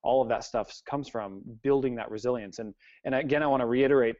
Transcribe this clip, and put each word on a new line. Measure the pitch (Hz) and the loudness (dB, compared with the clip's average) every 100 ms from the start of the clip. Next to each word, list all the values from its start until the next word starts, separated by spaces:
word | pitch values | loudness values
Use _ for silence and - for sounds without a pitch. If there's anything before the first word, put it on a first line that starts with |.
All | - 131 | 2 2
of | 117 | 2
that | 117 | -2
stuff | - 117 104 | -2 -6 -6
s-, | - - | -12 -8
comes | 143 135 | -8 -6
from | 117 101 95 - 113 | -8 -8 -12 -16 -6
building | 139 139 131 120 | 0 2 0 -4
that | 107 | -8
resilience. | 107 120 123 101 90 | -4 -2 -2 -6 -10
And, | 110 - _ _ - | -12 -14 _ _ -2
and | 131 | -2
again, | 147 147 | 0 0
I | 151 | 2
wanna | 135 120 | 2 2
reiterate | 123 135 139 117 117 | 4 6 6 4 0